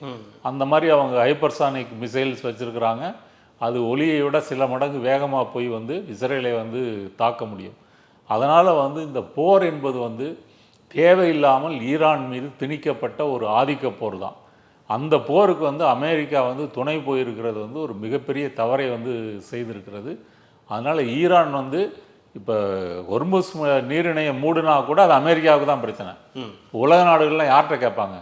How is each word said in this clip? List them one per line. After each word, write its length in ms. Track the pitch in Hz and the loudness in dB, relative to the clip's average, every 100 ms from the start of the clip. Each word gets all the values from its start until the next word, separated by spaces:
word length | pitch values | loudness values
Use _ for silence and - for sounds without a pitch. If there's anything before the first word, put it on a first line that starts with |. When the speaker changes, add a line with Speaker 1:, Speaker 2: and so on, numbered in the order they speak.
Speaker 1:
ம். 200 | 139 120 107 - | -14 -14 -18 -12
Speaker 2:
அந்த 220 | 131 139 | -8 -4
மாதிரி 280 | 139 156 160 | 2 2 4
அவங்க 320 | 147 135 123 | 4 4 2
ஹைப்பர்சானிக் 680 | 123 147 151 - 143 135 117 113 | 2 2 -2 0 -2 -2 -8 -10
மிசைல்ஸ் 420 | 120 127 135 120 | -6 -4 -4 -4
வச்சிருக்கிறாங்க. 720 | 123 110 120 117 113 117 165 233 - _ _ _ | -8 -8 -8 -2 -2 -2 -6 -10 -18 _ _ _
அது 300 | 117 123 117 | -4 -2 -2
ஒலியை 340 | 131 160 151 | 0 0 0
விட 180 | 143 147 | 0 0
சில 260 | 147 131 135 | -2 -2 -2
மடங்கு 440 | 131 143 143 123 | 0 -4 -2 0
வேகமா 360 | 139 143 135 123 | 0 0 -2 -2
போய் 160 | 123 123 | -4 -4
வந்து 360 | 113 113 170 185 | -6 -6 -8 -10
இஸ்ரேலை 420 | 101 127 135 123 | -6 -4 -2 -2
வந்து 580 | 117 110 120 123 107 98 - | -4 -4 -6 -6 -6 -10 -2
தாக்க 280 | 113 120 | -2 -2
முடியும். 300 | 113 101 92 - _ _ _ _ - | -8 -12 -16 -20 _ _ _ _ -6
அதனால 440 | 110 139 160 185 | 0 4 6 6
வந்து 300 | 156 139 151 | 4 0 -4
இந்த 180 | 156 127 | -8 -8
போர் 420 | 101 - 165 196 | -6 -2 4 4
என்பது 360 | 180 151 139 127 | 4 -2 -4 -4
வந்து 400 | 120 113 143 165 _ _ _ _ _ | -6 -6 -10 -10 _ _ _ _ _
தேவையில்லாமல் 920 | 127 170 185 175 156 143 135 151 143 | 2 6 6 4 4 4 4 0 -4
ஈரான் 460 | 117 151 156 147 131 | -2 2 2 2 -2
மீது 220 | 123 139 - | -8 -10 -8
திணிக்கப்பட்ட 760 | 139 151 156 131 120 - 151 | -8 -6 -4 -4 -6 -4 -4
ஒரு 140 | 127 107 | -2 0
ஆதிக்க 440 | 110 139 143 131 | 2 2 0 -4
போர் 280 | 101 110 98 | -6 -8 -8
தான். 180 | 95 - _ _ _ _ - | -10 -14 _ _ _ _ -6
அந்த 320 | 110 151 147 | -6 0 0
போருக்கு 460 | - 156 202 160 | 2 4 4 2
வந்து 220 | 151 147 160 | -2 0 0
அமெரிக்கா 560 | 123 151 160 143 143 | 0 0 -2 -2 0
வந்து 280 | 123 131 147 | 0 -2 -6
துணை 260 | - 135 156 | -6 -4 -4
போயிருக்கிறது 640 | 139 135 123 110 113 107 | -2 -2 -2 -6 -6 -6
வந்து 200 | 107 139 | -8 -8
ஒரு 140 | 151 | -10
மிகப்பெரிய 580 | 98 110 139 139 139 143 | -8 -6 -6 -4 -6 -6
தவறை 360 | 135 117 135 135 | -4 0 0 -2
வந்து 540 | 120 120 120 110 104 92 | -4 -6 -8 -8 -12 -12
செய்திருக்கிறது. 640 | 120 113 104 98 101 117 220 - _ _ _ - | -10 -10 -12 -14 -14 -12 -14 -18 _ _ _ -10
அதனால 340 | 107 127 160 | -6 -2 0
ஈரான் 500 | 123 127 180 180 156 | 0 0 4 4 4
வந்து 440 | 139 131 151 208 - - _ _ | 0 -4 -4 -4 -6 -20 _ _
இப்ப 200 | - - 110 101 95 90 87 90 | -12 -4 -2 -2 -4 -6 -8 -4
ஹொர்முஸ் 460 | 110 160 190 180 160 | -4 0 0 0 -2
ம-, 200 | 147 139 | 0 0
நீரிணையை 500 | 123 151 170 156 151 131 | 0 -2 0 0 -2 0
மூடுனா 420 | 147 165 160 147 | 0 2 4 2
கூட 180 | 127 160 | 4 6
அது 100 | 185 | 6
அமெரிக்காவுக்கு 540 | 143 151 160 160 147 143 | 6 4 4 6 6 4
தான் 140 | 139 | 0
பிரச்சனை. 320 | 113 101 92 92 _ | -2 -8 -12 -14 _
Speaker 1:
ம். 160 | 131 117 98 _ | -14 -12 -14 _
Speaker 2:
உலக 320 | 113 135 175 | 0 6 6
நாடுகள்லாம் 480 | 175 160 156 156 147 | 8 6 4 2 4
யார்கிட்ட 320 | 135 151 143 | 6 4 2
கேட்பாங்க? 340 | 120 104 98 92 | 0 -2 -4 -8